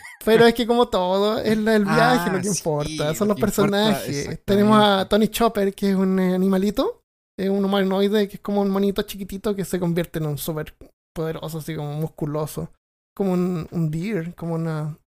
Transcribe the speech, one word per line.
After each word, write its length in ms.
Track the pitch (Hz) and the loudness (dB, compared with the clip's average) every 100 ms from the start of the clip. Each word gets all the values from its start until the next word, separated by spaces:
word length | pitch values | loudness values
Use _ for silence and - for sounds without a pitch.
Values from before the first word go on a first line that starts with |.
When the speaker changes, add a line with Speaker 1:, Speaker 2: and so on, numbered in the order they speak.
| - | -12
Speaker 1:
<laughs> 180 | - 220 | -6 2
Speaker 2:
Pero 200 | 226 233 | 6 6
es 80 | 233 | 4
que 100 | 226 | 2
como 220 | 240 240 | 2 2
todo, 480 | 190 180 196 208 214 | 0 0 2 2 0
es 160 | 214 220 | 0 0
la, 180 | 214 220 | 2 2
el 100 | 202 | 4
viaje 440 | 214 233 247 175 | 4 4 4 0
Speaker 1:
Ah, 40 | |
Speaker 2:
lo 80 | 190 | -2
que 80 | 190 | -2
Speaker 1:
sí, 80 | 185 | -4
Speaker 2:
importa, 560 | 170 151 147 156 147 | -2 -2 -4 -4 -4
son 140 | 156 208 | 0 0
Speaker 1:
lo 60 | |
Speaker 2:
los 20 | 196 | 0
Speaker 1:
que 60 | |
importa, 40 | 202 | 0
Speaker 2:
personajes. 640 | - 202 202 220 135 98 | 2 2 2 2 0 -2
Speaker 1:
exactamente. 340 | 139 - 160 - | -6 -6 -8 0
Speaker 2:
Tenemos 340 | 202 208 214 | 2 6 6
a 240 | 208 196 190 | 4 2 2
Tony 200 | 208 214 | 2 2
Chopper, 480 | - 226 214 196 196 | 2 0 2 -2 -2
que 160 | 202 | 0
es 40 | 190 | 2
un, 220 | 190 190 | 2 2
eh, 140 | 185 | 2
animalito, 680 | 185 190 190 202 208 359 494 _ _ _ - | 2 2 2 0 0 -2 -4 _ _ _ -6
es 120 | 190 | -2
un 140 | 196 | 0
humanoide, 640 | 196 202 190 190 202 214 196 | 0 2 2 2 2 2 0
que 80 | - | -4
es 40 | |
como 200 | - 202 | -4 0
un 80 | 202 | 0
monito 320 | 196 202 196 | 2 0 -2
chiquitito 520 | 202 196 196 196 214 202 | -6 -10 -12 -6 -4 -4
que 100 | 175 | -4
se 140 | 180 | -2
convierte 380 | 175 170 165 160 | 0 -2 -2 -4
en 80 | 156 | -4
un 120 | 147 | -4
súper 360 | - 156 151 - - _ _ - | -6 -8 -10 -14 -20 _ _ -8
poderoso, 440 | 160 160 160 160 | -6 -6 -8 -10
así 160 | 151 156 | -8 -8
como 180 | 147 | -6
musculoso. 800 | 151 160 - 151 151 151 - 160 _ _ _ _ - | -6 -8 -6 -6 -4 -6 -8 -12 _ _ _ _ -4
Como 180 | 196 | -2
un, 340 | 180 180 175 - | 0 0 -2 -6
un 200 | 175 160 | -4 -2
deer, 420 | 160 196 208 165 170 | -2 -4 -4 -6 -8
como 200 | 170 165 | -6 -4
una 420 | 165 156 151 156 _ | -4 -4 -6 -10 _